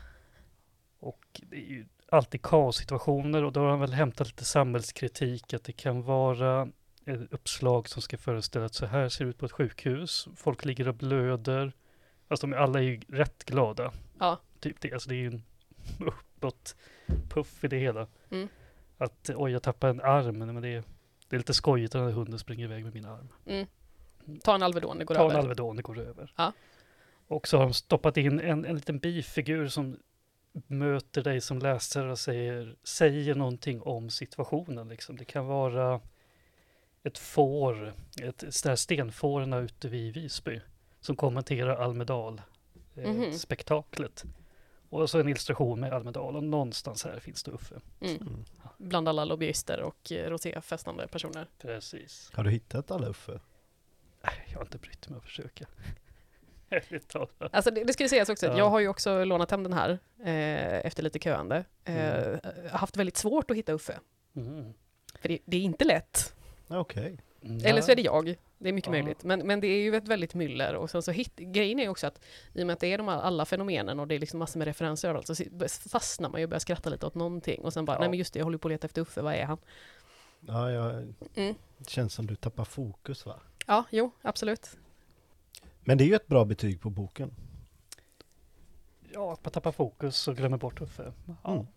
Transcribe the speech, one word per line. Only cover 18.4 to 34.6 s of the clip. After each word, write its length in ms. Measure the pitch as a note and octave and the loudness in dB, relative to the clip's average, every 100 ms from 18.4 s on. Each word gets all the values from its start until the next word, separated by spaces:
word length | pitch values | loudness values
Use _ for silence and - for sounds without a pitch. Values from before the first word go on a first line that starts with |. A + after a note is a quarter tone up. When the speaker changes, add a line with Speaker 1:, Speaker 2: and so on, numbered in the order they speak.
| G3 - - - - - | -6 -10 -20 -20 -16 -4
Speaker 1:
Att, 320 | B2+ - - B2+ | -4 -4 -6 -2
oj, 160 | C#3 | 0
jag 120 | B2 | 0
tappar 260 | - - C3+ | 0 2 2
en 120 | B2+ | 4
arm, 360 | C3+ C#3 B2 G#2+ | 6 6 4 -2
men 240 | A2+ A#2+ | -4 -6
det 60 | A#2+ | -4
är, 140 | A#2+ A2 - _ _ - | -6 -8 -16 _ _ -4
det 80 | C3 | -2
är 20 | |
lite 160 | A#2+ | 2
skojigt 420 | C3 - B2+ A2+ C3 | 2 6 4 4 0
att 40 | |
den 80 | B2 | 0
här 80 | A#2 | 0
hunden 240 | A2 A2+ | -2 -6
springer 260 | - A2+ A#2 | -8 -8 -8
iväg 180 | A2 | -8
med 100 | A2 | -10
min 120 | A2 G#2 | -10 -12
arm. 220 | A2 C3 - - | -14 -18 -16 -6
Speaker 2:
Mm. 220 | G3 G3 _ - - - - - D3+ | -4 -6 _ -20 -20 -20 -20 -16 -2
Ta 120 | - G3+ | 4 6
en 80 | |
Alvedon, 340 | F3+ E3+ - E3 | 4 2 -4 -6
det 80 | D#3+ | 0
går 100 | D#3 | 6
Speaker 1:
Ta 80 | |
en 60 | D#3+ | 6
Speaker 2:
över. 80 | D3+ | 6
Speaker 1:
Alvedon, 360 | C3+ A#2+ A#2+ A2 | 2 0 -4 -4
det 60 | |
går 180 | A#2 A2+ | -8 -8
över. 340 | A#2 A#2 - - | -10 -12 -12 -2
Speaker 2:
Ja. 160 | E3+ - - - - _ - _ - | -2 -2 -20 -20 -20 _ -20 _ -6
Speaker 1:
Och 200 | D#3 - | -4 4
så 100 | D3 | 6
har 60 | |
de 100 | C3 | 6
stoppat 440 | A#2+ - F3 D#3+ D3 | 4 2 4 6 4
in 220 | C#3+ C#3+ | 4 4
en, 260 | E3+ D3+ C3+ | 2 0 0
en 100 | D#3 | -4
liten 240 | - C#3+ | -2 -4
bifigur 680 | E3+ F3 C#3 - C#3+ D#3+ C#3+ | -2 -4 -4 -2 0 0 0
som 320 | D3+ C3+ B2+ _ _ _ _ _ D#3+ - | -2 -4 -6 _ _ _ _ _ -12 -4
möter 560 | C#3 C#3+ C#3 - - | 0 2 0 0 -2
dig 180 | C#3 C3 | 0 0
som 180 | - C3 | 0 -2
läsare 520 | C#3 B2+ - C#3+ C3 | 0 0 -2 -2 -2
och 80 | B2 | -4
säger, 560 | - A#2+ A#2+ A#2+ A#2 - | -2 -2 -2 -4 -8 -12
säger 520 | - - D#3+ C#3+ C#3+ C#3 | -6 6 6 6 2 2
någonting 460 | C3 B2 - A#2+ | 2 -2 -4 -4
om 280 | A#2+ A#2 A2+ | -4 -4 -4
situationen, 800 | - A#2+ - B2+ D3+ | -6 -6 -6 -2 -2